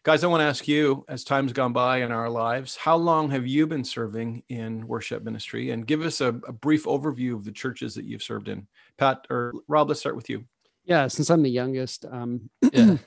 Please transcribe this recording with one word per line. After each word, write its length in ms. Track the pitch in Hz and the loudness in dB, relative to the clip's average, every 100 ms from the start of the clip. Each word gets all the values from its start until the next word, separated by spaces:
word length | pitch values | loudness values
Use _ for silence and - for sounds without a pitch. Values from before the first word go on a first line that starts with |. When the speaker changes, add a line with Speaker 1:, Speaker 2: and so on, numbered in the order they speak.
Speaker 1:
guys, 200 | - 156 | 2 4
I 40 | 175 | 4
wanna 160 | 165 | 4
ask 220 | 151 131 - | 2 0 0
you, 360 | 147 147 135 - | 2 4 2 -4
as 160 | 127 | -10
time's 280 | - 139 135 | -2 0 0
gone 200 | 123 127 | 0 0
by 260 | 123 123 127 | 2 2 2
in 140 | 120 | 0
our 180 | 117 117 | -2 -2
lives, 460 | 117 113 127 135 - | -2 -2 -2 -6 -4
how 200 | - 165 | 2 2
long 340 | 170 160 151 | 4 2 2
have 160 | 135 123 | -2 0
you 200 | 139 156 | 2 2
been 180 | 160 | 0
serving 600 | 123 - 113 113 117 117 - | -6 -6 -6 -4 -6 -8 -10
in 380 | 120 113 113 113 | -8 -6 -8 -6
worship 360 | 117 - 113 | -8 -6 -8
ministry? 460 | 110 110 - 117 127 | -6 -8 -8 -6 -4
And 160 | 117 113 | -4 -2
give 160 | 156 | 0
us 180 | 160 156 | 0 0
a, 80 | 127 | 0
a 240 | 120 - | -2 -8
brief 320 | 120 147 156 | -4 2 2
overview 500 | - 139 151 127 127 | 2 -2 -2 -4 -4
of 100 | 117 | -4
the 80 | 101 | -8
churches 420 | 104 131 113 120 110 | -8 -8 -6 -8 -8
that 80 | |
you've 180 | 110 113 | -10 -10
served 260 | - 113 101 | -8 -10 -8
in. 200 | 101 98 _ _ - | -10 -12 _ _ 0
Pat, 300 | 139 131 - | 0 0 -4
or 240 | 127 120 120 - | -4 -4 -8 0
Rob, 200 | 151 147 | 2 2
let's 120 | 151 | 0
start 160 | 143 - | -4 -6
with 140 | - | -8
you. 140 | 110 120 _ _ _ | -10 -10 _ _ _
Speaker 2:
Yeah, 220 | - 170 135 | 0 2 2
since 240 | - 151 | 0 2
I'm 140 | 170 | 4
the 60 | 143 | 4
youngest, 540 | 123 127 131 127 - - | 2 -2 -4 -6 -8 -12
um, 400 | 123 120 120 - - | -8 -6 -6 -8 2
<clears throat> 120 | 254 | 4
Speaker 3:
Yeah. 240 | 269 226 160 | 8 8 6